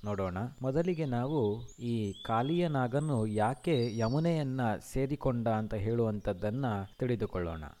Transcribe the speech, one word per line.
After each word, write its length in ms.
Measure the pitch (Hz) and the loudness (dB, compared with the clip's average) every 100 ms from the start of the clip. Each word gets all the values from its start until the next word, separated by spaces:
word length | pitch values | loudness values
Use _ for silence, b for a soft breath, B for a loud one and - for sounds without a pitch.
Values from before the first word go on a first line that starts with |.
ನೋಡೋಣ. 340 | 104 101 92 87 - 143 | -4 -2 0 0 -4 -4
ಮೊದಲಿಗೆ 420 | 131 139 170 165 | 0 2 2 0
ನಾವು 560 | 151 120 127 151 107 107 123 - | 0 0 0 2 2 0 -6 -8
ಈ 320 | 120 117 104 | -2 0 -2
ಕಾಳಿಯ 560 | 95 - 113 131 170 175 | -4 -2 0 2 2 2
ನಾಗನು 580 | 139 123 135 156 127 110 | 2 2 0 2 0 2
ಯಾಕೆ 720 | 104 107 113 - 147 120 110 | 2 2 0 0 2 2 0
ಯಮುನೆಯನ್ನ 640 | 113 139 165 165 139 131 117 98 - | 2 2 2 2 0 0 0 -2 -2
ಸೇರಿಕೊಂಡ 560 | 139 135 143 139 120 117 | -2 0 0 0 2 2
ಅಂತ 260 | 110 107 | 0 0
ಹೇಳುವಂಥದ್ದನ್ನ 880 | 110 104 117 113 107 104 92 107 117 135 104 95 - | -2 0 2 2 0 -2 -2 -2 0 0 -2 -4 -4
ತಿಳಿದುಕೊಳ್ಳೋಣ. 640 | 127 117 107 92 87 80 76 - | 0 0 0 -2 -4 -4 -10 -16